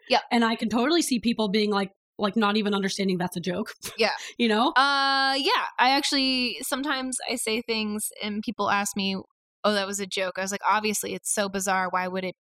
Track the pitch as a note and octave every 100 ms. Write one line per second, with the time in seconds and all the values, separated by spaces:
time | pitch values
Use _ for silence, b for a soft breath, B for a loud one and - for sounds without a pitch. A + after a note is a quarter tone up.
0 | B A#3 - A#3 A3+ A#3 A3+ A3+ C4 E4+
1 | - A#3+ A#3+ A3+ G#3+ G#3+ G#3 G3 G3 _
2 | _ - G#3 A3+ G3+ G#3+ G#3 G3+ F#3+ -
3 | G3 F3+ F3+ F3+ E3+ F3+ G#3+ - - -
4 | G#3 - B - A#3 G#3+ C#4 B3+ C#4 C#4
5 | C4+ C4+ C4+ C4+ C#4 A#4+ - - B3 C#4
6 | - C#4+ C4 B3+ A#3+ D3+ - F3+ F3 C4
7 | C4 B3 - A#3+ A3+ A3 - A3+ G#3+ G#3+
8 | - - G#3 G#3 A#3 G#3 G3+ G3+ G3+ G#3
9 | F#3+ F#3+ - _ _ _ G3+ G#3 G3 G3+
10 | F#3+ G3 F#3 F#3 F#3+ G3+ F3+ G#3 G#3+ G3+
11 | G3 F#3+ - - G3+ G3 G3 F#3+ F#3 F3+
12 | F3+ F#3 F#3 -